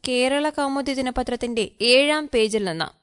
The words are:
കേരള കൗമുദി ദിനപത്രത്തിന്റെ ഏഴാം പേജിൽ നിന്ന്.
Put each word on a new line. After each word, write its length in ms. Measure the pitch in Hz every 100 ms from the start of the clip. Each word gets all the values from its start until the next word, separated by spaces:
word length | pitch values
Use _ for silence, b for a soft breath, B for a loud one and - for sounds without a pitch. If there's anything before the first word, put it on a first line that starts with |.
കേരള 460 | - 247 254 285 302
കൗമുദി 440 | 302 277 277 277
ദിനപത്രത്തിന്റെ 720 | 269 254 247 247 240 240 233 208 _ 233
ഏഴാം 380 | 254 285 302 294
പേജിൽ 380 | 240 220 214 190
നിന്ന്. 240 | 165 160 _